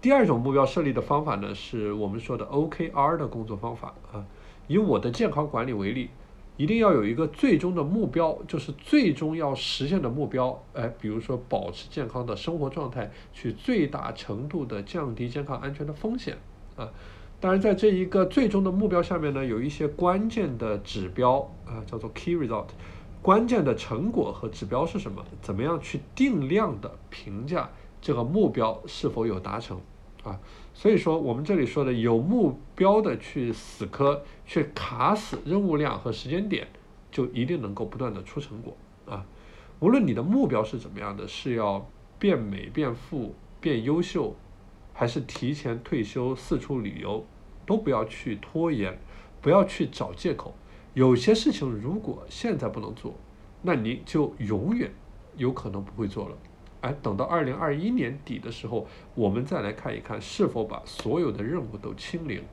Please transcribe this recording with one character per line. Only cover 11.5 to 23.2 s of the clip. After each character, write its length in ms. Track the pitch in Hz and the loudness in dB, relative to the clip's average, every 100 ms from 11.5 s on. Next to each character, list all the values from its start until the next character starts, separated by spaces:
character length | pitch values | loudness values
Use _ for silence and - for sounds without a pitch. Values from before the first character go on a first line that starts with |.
保 200 | 110 95 | -2 -2
持 160 | 87 - | -8 -8
健 180 | - 123 | -6 -4
康 160 | 123 | -4
的 100 | 123 | -4
生 240 | 101 - 170 | -4 -4 -2
活 120 | 139 | -2
状 200 | 135 135 | -2 -6
态， 200 | 123 - - - | -4 -6 -8 -18
去 200 | - 120 | -8 -6
最 340 | 107 - 240 143 | -4 0 2 2
大 240 | - - | -2 -6
程 360 | 113 - 104 143 | -8 -8 -6 -4
度 160 | 170 | -4
地 180 | 123 107 | -4 -6
降 320 | 101 175 143 | -6 -6 -4
低 140 | 113 123 | -4 -4
健 160 | 135 | -4
康 140 | 139 127 | -6 -6
安 140 | 135 | -6
全 120 | 143 147 | -6 -8
的 60 | |
风 260 | 147 220 247 | -4 -4 -4
险， 200 | - - - - - - | -6 -10 -16 -18 -18 -12
啊。 140 | 120 - - - - - | -12 -12 -16 -18 -18 -2
当 120 | 185 | 4
然 80 | 190 | 6
在 160 | 233 | 6
这 140 | 240 214 | 6 6
一 160 | 185 | 6
个 220 | 185 196 185 | 4 4 4
最 200 | - 233 | 4 4
终 160 | 202 | 4
的 80 | 190 | 2
目 160 | 185 208 | 2 4
标 160 | 180 | 4
下 140 | 170 175 | 2 0
面 160 | 151 | 0
呢， 120 | 139 | 0
有 160 | 131 110 | 0 0
一 80 | 135 | -2
些 200 | 147 151 | -2 -4
关 400 | 147 175 185 220 | 2 2 4 2
键 300 | 226 175 117 | 0 -2 -2
的 180 | 113 104 | -2 -4
指 300 | 104 110 92 | -4 -6 -4
标， 280 | 92 123 135 139 - - | 2 4 4 2 -10 -10
啊， 160 | 110 104 | -10 -8
叫 100 | 117 | -8
做 140 | 113 | -8
key 220 | - - 170 | -6 -2 0
result， 320 | 127 110 - - - - - - | 0 -2 -6 -12 -14 -14 -16 -2